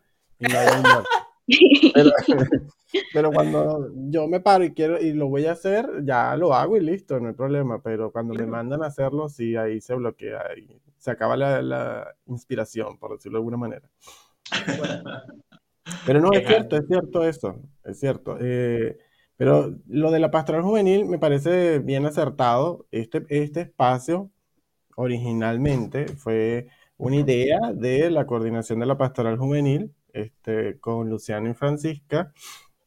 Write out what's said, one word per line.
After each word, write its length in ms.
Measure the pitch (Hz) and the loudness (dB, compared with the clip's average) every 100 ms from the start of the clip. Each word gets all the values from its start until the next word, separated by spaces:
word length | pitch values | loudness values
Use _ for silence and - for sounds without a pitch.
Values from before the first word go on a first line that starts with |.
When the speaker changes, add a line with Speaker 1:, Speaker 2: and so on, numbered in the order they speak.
| _ _ _ - | _ _ _ -6
Speaker 1:
y 80 | 123 | -2
no 60 | 123 | 2
hay 80 | 494 | 4
almuerzo. 380 | 131 494 - 494 453 - _ - | 4 6 4 4 -2 -2 _ 2
Speaker 2:
<laughs> 460 | 247 359 277 - | 8 8 8 8
Speaker 1:
Pero, 160 | - - - | 8 6 6
<laughs> 560 | - 180 131 139 - _ _ 392 - | 2 2 2 0 -2 _ _ -4 -2
pero 160 | 151 156 | 0 2
cuando 560 | 151 151 151 151 156 135 131 135 | 4 2 2 0 -2 -6 -8 -4
yo 160 | 156 151 | -2 0
me 140 | 180 | 2
paro 240 | 190 190 | 6 6
y 80 | 175 | 4
quiero, 260 | - 160 170 | 0 0 2
y 120 | 160 | 0
lo 160 | 151 139 | 0 0
voy 180 | 139 156 | 0 0
a 60 | |
hacer, 360 | 170 190 202 240 - | -2 0 0 -2 -6
ya 320 | 139 127 120 135 | 0 2 2 2
lo 160 | 170 | 2
hago 220 | 127 151 220 | 2 2 0
y 40 | |
listo, 380 | 160 196 - 131 | 0 -4 -4 -6
no 80 | 117 | -4
hay 60 | |
problema. 460 | - 135 143 131 107 | -6 -2 -2 -2 -4
Pero 280 | 113 110 110 | -4 -4 -4
cuando 220 | 117 117 | -6 -6
me 40 | 113 | -6
Speaker 3:
Claro. 120 | 113 | -6
Speaker 1:
mandan 300 | 117 117 147 | -6 -6 -6
a 40 | 156 | -6
hacerlo, 420 | 143 135 143 151 | -4 -4 -2 -6
sí, 260 | 147 117 113 | -6 -4 -2
ahí 240 | 110 110 | -2 -4
se 140 | - | -6
bloquea 480 | 127 120 - 104 107 - 82 | -6 -6 -8 -12 -10 -10 -12
y 100 | - - _ _ | -18 -20 _ _
se 120 | - | -8
acaba 240 | 117 - 123 | -4 -2 0
la, 260 | 139 131 | 0 0
la 520 | 131 131 123 113 - - - | -2 -4 -6 -8 -12 -18 -12
inspiración, 720 | 123 - 117 110 110 107 - | -12 -8 -6 -6 -6 -8 -10
por 140 | 107 104 | -14 -14
decirlo 220 | 104 110 | -8 -6
de 20 | |
alguna 140 | 113 120 | -4 -6
manera. 300 | 117 110 _ _ - - _ _ - - - 269 - - - - - - _ _ _ _ - - | -8 -10 _ _ -20 -20 _ _ -10 -8 -6 -6 -6 -8 -12 -16 -18 -20 _ _ _ _ -16 -10
Pero 160 | - 143 | 2 4
no, 120 | 175 | 6
es 80 | 202 | 4
Speaker 4:
Ajá. 80 | - | 4
Speaker 1:
cierto, 280 | 220 214 151 | 2 4 -4
es 100 | 147 | 0
cierto 360 | 180 175 175 | -2 0 -2
eso, 360 | 165 156 101 104 135 _ | -2 -2 -8 -10 -18 _
es 160 | - 98 | -16 -6
cierto. 360 | 135 127 - - | -4 -4 -6 -6
Eh, 580 | 123 123 123 117 113 - _ _ _ - | -4 -2 -2 -2 -4 -6 _ _ _ -2
pero 380 | 127 147 139 - - | 4 4 2 -6 -6
lo 240 | 123 156 | 0 2
de 80 | 160 | 2
la 120 | 156 | 2
pastoral 320 | 156 151 160 | 0 0 -2
juvenil 420 | 185 220 196 196 202 | 0 2 4 2 2
me 120 | 175 | 0
parece 600 | 156 143 151 180 175 156 | 2 2 2 2 2 2
bien 260 | 127 135 147 | 0 -2 -2
acertado. 800 | 147 143 - 123 120 156 175 - | 0 -2 0 2 2 0 -4 -8
Este, 340 | 110 110 160 - | -8 -4 -6 -2
este 320 | 147 147 156 | -2 -2 -4
espacio 680 | 175 - 127 127 123 170 196 _ _ _ _ _ _ - | -8 0 2 0 -2 -4 -6 _ _ _ _ _ _ -6
originalmente 1120 | 123 120 120 113 113 117 147 131 104 135 151 | -4 -4 -4 -2 -2 0 0 0 -2 -6 -8
fue 600 | 143 113 113 110 120 120 _ _ - | -8 -4 0 0 -2 -8 _ _ -8
una 180 | 123 143 | -2 0
idea 420 | 143 120 131 170 233 | 2 2 2 0 0
de 360 | 196 123 131 165 | -2 0 2 2
la 160 | 160 139 | 0 0
coordinación 540 | 120 113 117 110 113 | -2 -2 -4 -4 -4
de 60 | 120 | -2
la 100 | 139 | 0
pastoral 400 | 131 131 113 113 | -2 -2 -2 -2
juvenil, 540 | 131 147 143 143 214 _ _ | -2 0 0 0 -4 _ _
este, 640 | - 107 _ - 110 107 95 | -12 -12 _ -6 -4 -4 -6
con 300 | - 117 113 | -6 -4 -4
Luciano 400 | 110 - 107 113 | -6 -6 -6 -4
y 40 | |
Francisca, 800 | 117 143 147 160 143 - 151 180 _ - - _ _ | -2 -2 -2 -4 -8 -4 -4 -4 _ -20 -20 _ _